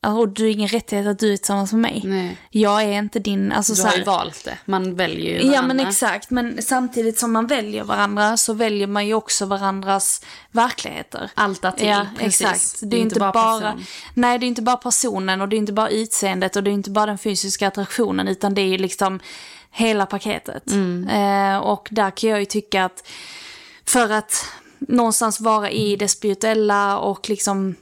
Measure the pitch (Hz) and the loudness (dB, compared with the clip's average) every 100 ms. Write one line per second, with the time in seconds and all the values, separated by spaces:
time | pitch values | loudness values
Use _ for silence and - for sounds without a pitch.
0 | 214 214 226 202 220 214 208 226 - 208 | 0 2 2 2 0 2 0 -2 -2 -2
1 | 202 202 220 202 - 202 196 220 233 - | 0 0 2 0 0 0 0 2 0 0
2 | 196 190 180 185 - 214 214 208 214 202 | -2 -2 -4 -8 -4 2 4 4 2 0
3 | 208 226 202 196 196 - 202 214 190 185 | -2 -4 -2 0 0 0 0 2 2 2
4 | 190 180 - 156 - - - 190 185 180 | 2 0 -2 -8 -12 -12 -4 -2 -2 0
5 | 180 165 165 170 262 277 254 262 269 294 | -2 -2 -4 2 4 4 4 0 0 0
6 | 240 190 - 247 240 - 220 262 247 247 | 0 -2 -2 -2 -2 -4 -2 0 0 0
7 | 226 226 233 226 233 269 214 214 208 208 | 0 0 0 0 2 0 -2 -6 -4 0
8 | 202 202 208 226 - 214 226 208 202 202 | 0 2 2 2 0 0 0 2 0 0
9 | 208 220 214 - 196 196 196 190 190 196 | 0 0 0 -2 0 0 0 -2 0 0
10 | 196 - - - - 226 240 - - - | 2 -2 -6 -20 -6 0 2 0 -8 -8
11 | - - - - 208 185 185 185 214 202 | -10 -10 -8 0 0 0 -4 0 2 2
12 | 202 208 202 190 208 180 - - 208 233 | 0 -2 0 2 2 2 -2 -4 -2 0
13 | 220 208 196 208 226 226 214 214 190 - | 2 2 2 4 4 2 -2 -6 -10 -16
14 | - - 247 240 247 240 233 247 247 - | -8 0 2 2 0 0 0 0 0 0
15 | 254 196 190 190 196 220 208 208 220 214 | 0 -2 0 0 0 0 0 0 0 0
16 | 220 - 196 185 190 202 202 202 196 202 | -2 -2 0 0 0 0 0 0 0 0
17 | 214 202 220 190 196 - 196 190 196 - | 0 0 -2 -2 -2 0 -2 -2 -6 0
18 | 220 185 190 185 202 202 190 185 185 - | 0 2 -2 0 0 2 0 0 -2 0
19 | 196 190 - - - - - - 226 214 | -2 -2 -12 -18 -20 -20 -20 0 2 2
20 | 196 202 214 - - - - 202 185 175 | 0 -2 -4 -6 -6 -12 -4 0 0 -2
21 | 185 208 202 196 196 196 - 208 - 214 | -2 0 2 2 2 0 0 -2 -2 0
22 | 196 190 226 214 202 208 202 196 185 180 | 0 2 0 0 0 -4 -2 0 0 -4
23 | - - - - - - - - - - | -20 -18 -18 -18 -18 -20 -20 -14 0 2
24 | 226 214 214 - - - - - 277 247 | 4 0 -2 -4 -6 -12 -20 -14 0 2
25 | 233 214 226 214 226 220 208 220 208 202 | 4 2 0 0 2 2 2 0 0 0
26 | 208 - 214 196 220 220 208 208 202 202 | 0 0 0 0 2 2 2 2 2 0
27 | 202 190 - 202 - 196 196 170 | 0 -4 -4 -2 0 0 -2 -6